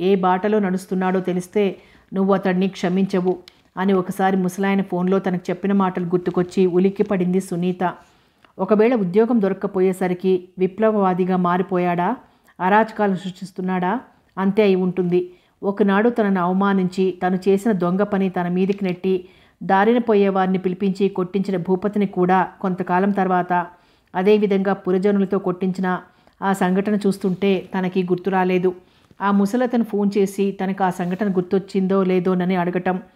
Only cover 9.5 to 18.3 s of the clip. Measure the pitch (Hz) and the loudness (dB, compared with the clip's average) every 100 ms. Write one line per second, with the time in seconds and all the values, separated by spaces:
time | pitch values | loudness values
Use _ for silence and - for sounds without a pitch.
9.5 | 196 196 190 190 185 185 180 190 185 180 | -2 -4 0 0 0 -2 -2 0 0 -2
10.5 | - 180 185 220 214 190 185 185 185 175 | -4 -2 0 0 2 2 2 0 0 0
11.5 | 180 185 180 180 175 180 262 - _ _ | 0 0 -2 -2 -2 -2 -4 -10 _ _
12.5 | - 180 208 220 220 208 180 190 - 180 | -6 0 2 2 0 -2 -2 -6 -12 -14
13.5 | - 185 185 180 240 - _ _ - 196 | -8 -4 -2 -2 -4 -8 _ _ -4 0
14.5 | 196 208 185 185 180 180 180 180 - _ | 2 4 4 0 -2 0 0 -2 -8 _
15.5 | _ 190 202 202 196 233 240 202 190 175 | _ -4 0 2 2 2 2 0 0 0
16.5 | 185 202 196 180 196 190 180 180 185 196 | 0 2 2 0 0 -2 -2 -2 0 0
17.5 | 196 226 196 175 185 208 202 190 | 0 2 0 0 0 0 0 -2